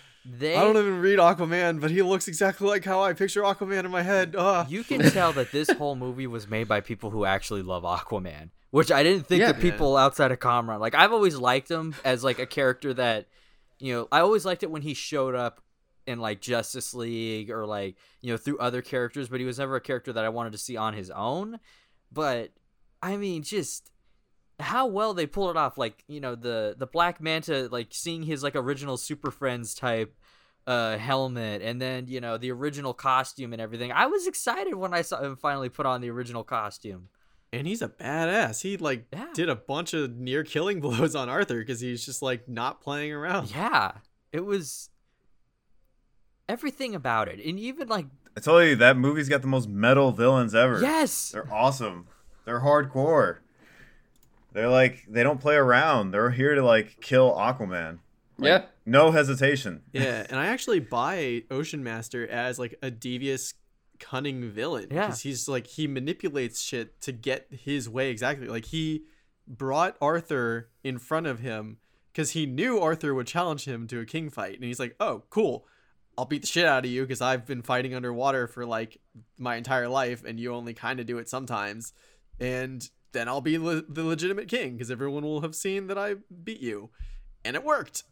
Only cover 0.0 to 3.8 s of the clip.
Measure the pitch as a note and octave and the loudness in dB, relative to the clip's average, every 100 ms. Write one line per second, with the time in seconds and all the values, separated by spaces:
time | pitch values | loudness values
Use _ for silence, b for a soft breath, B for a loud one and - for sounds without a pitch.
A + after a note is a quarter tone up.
0 | b b B2+ A#2+ D3+ F3 G3+ A3 G3+ F#3 | b b -16 -6 0 4 6 6 4 2
1 | F#3+ G3 E3+ E3+ E3 F3 F3 D#3+ D#3 F3 | 4 8 8 6 2 2 2 2 0 2
2 | F#3 F#3+ - D#3+ G3 F#3+ G3+ G#3 F#3+ F#3 | 2 2 0 0 2 2 0 0 0 2
3 | G3 E3+ G3 G3+ G3 F#3+ F#3+ G3 | 2 0 0 2 0 0 -2 -2